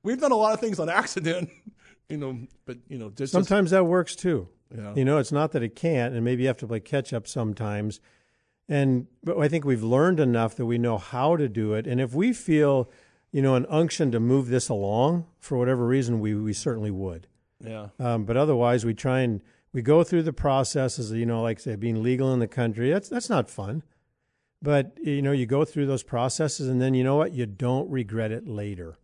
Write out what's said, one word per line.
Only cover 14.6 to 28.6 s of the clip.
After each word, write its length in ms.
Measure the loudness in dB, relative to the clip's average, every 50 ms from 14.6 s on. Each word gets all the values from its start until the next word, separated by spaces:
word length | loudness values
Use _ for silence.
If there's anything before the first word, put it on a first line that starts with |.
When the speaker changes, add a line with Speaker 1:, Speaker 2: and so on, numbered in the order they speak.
| 0 -2
Speaker 2:
along 580 | -4 -2 -2 0 2 2 2 2 2 0 -4 _ _ _
for 200 | -8 -4 -2 0
whatever 280 | 2 2 2 2 2
reason, 320 | 2 2 2 2 0 0 0
we, 140 | 0 0 -2
we 180 | -2 -2 -4
certainly 380 | -4 -4 -4 -4 -4 -2 -4 -6
would. 360 | -6 -6 -6 -8 -8 -10 -16 _ _ _ _ _ _ _
Speaker 1:
Yeah. 280 | -14 -14 -12 -12 -14 -16 _ -4
Speaker 2:
Um, 240 | -2 0 0 0 0
but 120 | 0 2
otherwise, 480 | 2 4 4 4 4 4 2 2 2 0
we 100 | -2 -4
try 260 | -2 -2 0 2 2
and 220 | 2 0 0 -4 -6 _ _ _ _ _
we 100 | -8 -4
go 200 | 2 4 6 6 4
through 180 | 4 2 0
the 100 | 0 0
processes, 760 | -4 -2 0 2 2 2 0 0 0 -2 -2 -2 -2 -6 -6 -4
you 140 | -4 -2 -2
know, 160 | -2 -2 0
like 160 | -2 -2 -4 -4
I 40 |
say, 140 | -6 -8 -6
being 260 | -4 -4 -2 -2 0
legal 300 | 0 0 0 2 0 0
in 60 | 2 0
the 80 | 0 -2
country. 420 | -2 -2 -2 -2 -2 -2 0 0
That's, 180 | 0 0 -2 -4
that's 220 | -8 -8 -4 0
not 180 | 0 0 0 -2
fun. 320 | -8 -10 -8 -6 -6 -8 -8 _ _ _ _ _ _ _ _ _ _ _ _ _ _ _
But, 340 | -2 2 2 2 2 -2 -8 -8
you 200 | -4 -2 -2 0
know, 100 | 0 0
you 140 | 0 0 0
go 180 | 0 2 0 0
through 220 | 0 0 -2 0
those 160 | 0 -2 -4
processes, 680 | -4 -4 -2 -2 0 -2 0 -2 -2 -2 -2 -4 -2 0
and 120 | 0 2
then, 120 | 2 2 2
you 80 | 2
know 140 | 2 4 2
what? 160 | 2 2 0
You 140 | -2 -4 -6
don't 420 | -6 -6 -4 -2 0 0 0 -2 -2
regret 400 | -4 -4 -4 -4 -4 -4 -4 -4
it 160 | -4 -6 -8
later. 520 | -8 -8 -6